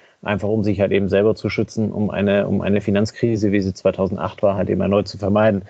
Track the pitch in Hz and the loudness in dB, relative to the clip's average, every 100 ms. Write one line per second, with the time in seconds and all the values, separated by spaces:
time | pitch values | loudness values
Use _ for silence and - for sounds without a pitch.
0 | _ _ - 101 101 110 107 98 95 98 | _ _ -4 -4 0 0 0 0 2 2
1 | 98 98 107 101 104 - 107 - 104 101 | 2 2 2 2 -2 -2 -4 -2 -4 -2
2 | 104 - 101 101 98 98 90 101 104 101 | -4 0 0 2 0 -2 0 0 0 0
3 | 107 - 117 110 104 101 95 92 95 92 | 0 -2 -2 0 0 0 0 0 -2 0
4 | 95 98 85 - 101 98 92 95 95 101 | -2 -2 -6 -2 0 0 0 0 2 2
5 | 98 107 98 104 110 98 101 | 0 -4 0 2 4 2 -4